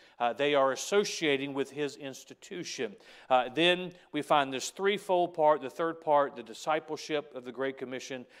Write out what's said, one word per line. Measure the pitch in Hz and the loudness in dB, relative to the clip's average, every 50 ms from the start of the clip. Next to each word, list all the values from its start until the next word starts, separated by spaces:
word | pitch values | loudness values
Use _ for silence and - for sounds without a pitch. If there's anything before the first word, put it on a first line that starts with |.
| - _ _ - | -20 _ _ -2
Uh, | 120 120 113 | -2 -2 0
they | 110 139 147 147 | 0 2 2 4
are | 139 135 135 127 | 4 4 4 2
associating | - - - 202 208 208 - - - 170 147 139 135 139 143 135 | -2 -2 0 2 2 2 2 -2 -2 0 2 2 0 0 -4 -4
with | 139 131 135 | -4 -6 -4
his | 135 147 147 135 131 | -4 -6 -6 -6 -6
institution. | - 147 135 123 - - - 123 - - - 190 180 - - - - 120 104 98 - - - - - - - | -10 -12 -12 -12 -14 -18 -20 -20 -20 -18 -14 -12 -10 -10 -10 -6 -6 -6 -6 -6 -12 -20 -20 -20 -20 0 2
Uh, | 131 127 120 127 | 2 4 4 2
then | 123 147 170 175 180 180 180 170 - - - _ | 0 2 4 4 4 2 -2 -8 -12 -16 -18 _
we | - 151 | -6 -6
find | 143 - 160 147 139 135 135 | 0 4 4 4 4 2 -2
this | 127 - - | -6 -6 -8
threefold | - - 196 196 208 196 196 - 185 180 175 165 175 | -8 -4 -2 -2 -2 -2 -2 0 0 0 0 0 0
part, | 165 151 151 151 139 135 | 2 4 4 4 4 0
the | 131 | -6
third | - - 165 165 165 165 | -4 -4 -2 -4 -4 -4
part, | - 156 147 147 143 135 135 | 0 4 4 4 4 2 -2
the | 120 120 | -8 -14
discipleship | 113 104 - - 165 156 156 156 - 151 139 - - 156 147 147 151 - | -14 -14 -8 -4 -2 -2 -2 -2 -6 -10 -10 -6 -4 -4 -4 -4 -6 -12
of | 127 120 | -14 -12
the | 127 | -12
Great | 113 123 135 135 135 135 | -6 -4 -4 -4 -4 -6
Commission. | 135 123 131 123 - - 135 127 120 - - - | -10 -10 -10 -10 -10 -10 -10 -12 -12 -16 -20 -20